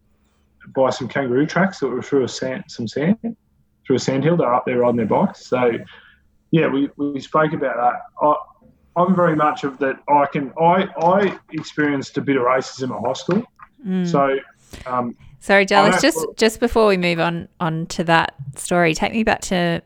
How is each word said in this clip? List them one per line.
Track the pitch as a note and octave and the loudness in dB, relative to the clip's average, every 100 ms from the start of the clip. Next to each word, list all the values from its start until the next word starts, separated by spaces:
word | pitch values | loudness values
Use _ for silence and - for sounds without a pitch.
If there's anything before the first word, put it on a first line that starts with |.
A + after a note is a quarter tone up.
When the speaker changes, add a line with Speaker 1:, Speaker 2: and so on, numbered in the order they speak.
| _ _ _ _ _ _ - - | _ _ _ _ _ _ -6 0
Speaker 1:
by | C3 | 0
some | - B2 | 0 -4
kangaroo | C#3+ C3 B2 D#3 | -4 0 0 0
tracks | E3+ F#3+ - | 0 0 -2
that | C3 | -4
were | B2 | -4
through | - C#3 | 0 0
a | A2+ | 0
sand, | - C3 C3 - | -4 -8 -8 -10
some | - A2+ | -10 -8
sand, | B2+ D#3+ A3 A3+ - _ _ _ _ - | -2 0 0 -4 -10 _ _ _ _ -2
through | B2 | 0
a | |
sandhill. | - C3+ D3 F3 | 0 0 2 2
They're | B2+ | 2
up | B2 - | 0 0
there | B2 | 0
riding | A#2+ A#2+ | 2 2
their | G#2+ | 0
bikes. | B2 G3 - - | 2 0 -2 -4
So, | B2+ B2 A2+ - - - _ _ _ - | 0 0 0 -8 -20 -20 _ _ _ 0
yeah, | E3 C#3+ | 2 2
we, | C3+ C#3+ - | 0 -2 -4
we | C#3+ C#3 | -6 -6
spoke | - D#3 D#3 | -2 0 0
about | D3+ C3+ A#2+ | 0 -4 0
that. | B2 - - - | -2 -2 -8 -2
I, | D3+ D3+ - _ _ _ _ E3+ | 0 0 -4 _ _ _ _ 0
I'm | F3+ F3+ | 2 4
very | E3+ D3+ | 2 2
much | D3+ - | 0 0
of | C#3+ C3 | -6 -4
that. | C3+ C3 - | -4 -4 2
I | D3 - | 2 2
can, | D#3 C3+ - | -2 -6 0
I, | E3+ F#3 G3 - | 2 2 0 0
I | E3+ G3 G3 - _ | 2 2 0 -4 _
experienced | D#3 - - D3 C#3 B2 C#3 | -12 -8 -2 -2 -2 -4 -6
a | |
bit | A#2+ C3+ | -2 0
of | |
racism | B2 C3 - - C3 G#2 | 2 0 -2 -8 -8 -4
at | A#2+ | -6
high | |
school. | C3+ - G3 B3 - - _ A3+ | -4 -2 -2 -4 -14 -20 _ -6
Speaker 2:
Mm. | F#3 F3 | -4 0
Speaker 1:
So, | D#3 C#3 C3+ - _ _ - B2+ | 2 2 -2 -6 _ _ -18 -6
um, | B2 A#2+ - - - | -4 -6 -8 -20 -8
Speaker 2:
Sorry, | - G3 G3 | 2 2 4
Dallas, | G3+ G3+ F3+ | 4 4 4
Speaker 1:
I | |
Speaker 2:
just, | C#4+ - | 2 0
Speaker 1:
don't | - - | -4 0
Speaker 2:
just | A3+ A3+ | 0 2
before | A#3+ A3+ G#3+ | 0 4 4
we | F#3+ | 4
move | F3 E3+ | 0 0
on, | E3+ E3+ - - | -2 -4 -8 -6
on | E3+ D#3+ F3 | -4 -4 -6
to | - E3+ | -4 2
that | E3 - - C#3 - | 2 2 -6 -14 -10
story, | - F3 E3 | -2 2 2
take | D#3 G3+ | 0 -2
me | A3+ | -2
back | A3 - | 0 -2
to | - F#3 E3+ E3+ | -2 -2 0 -2